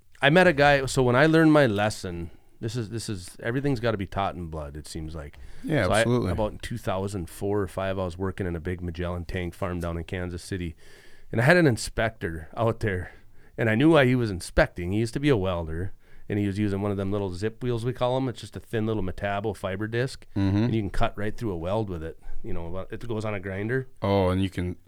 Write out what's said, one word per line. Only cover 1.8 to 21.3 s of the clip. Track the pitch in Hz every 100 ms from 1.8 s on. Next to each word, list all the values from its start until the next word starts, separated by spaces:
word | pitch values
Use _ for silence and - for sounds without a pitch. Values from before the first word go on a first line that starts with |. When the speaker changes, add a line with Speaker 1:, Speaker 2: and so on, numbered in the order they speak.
| 107 - 95 85 85 - - -
Speaker 1:
this | 110
is, | 120 104
this | 113 113
is, | 92 - -
everything's | 117 131 143 120
gotta | 117 101
be | 98
taught | 98 95 78
in | 85
blood, | 80 71
it | 76 -
seems | 82 78
like. | 80 73 - - -
Speaker 2:
Yeah, | 262 147
Speaker 1:
So | 90
I, | 107
Speaker 2:
absolutely. | 113 123 101
Speaker 1:
about | 110 107
in | -
two | - 120
thousand | 110 95 98 101 82
four | - 101 104
or | 95
five, | 95 95 95
I | 92
was | 90
working | 95 - 90
in | 85
a |
big | 90 90
Magellan | 87 82 85 87 85
tank | 95 87
farm | - 92 87
down | 85 82
in |
Kansas | 80 92 90 87
City, | - 95 85 - - - - - -
and | 110
I |
had | 135 180
an | 151
inspector | 104 - - 110 - 90 80 78 117
out | 117 110
there, | 107 90 - - - - - -
and | 110
I |
knew | 110 156
why | 156 127
he |
was | 127 113
inspecting. | 87 - - 151 - 87
He | 107
used | 117
to | 139
be | 147
a | 113
welder, | 92 85 80 82 92 - - - -
and | 104
he | 101
was | 95
using | 104 98
one | 104
of | 98
them | 95
little | 101 98
zip | 87 110 -
wheels, | 123 117
we | 123
call | - 123 131
'em. | 131
It's | -
just | 107 95
a |
thin | - 113 110
little | 107
Metabo | 92 - 101 101 107
fiber | 92 95 95 110
disc, | 117 131 - -
Speaker 2:
Mm-hmm. | 101 98 101
Speaker 1:
and | 117
you | 113
can | 98
cut | - 113 104
right | 107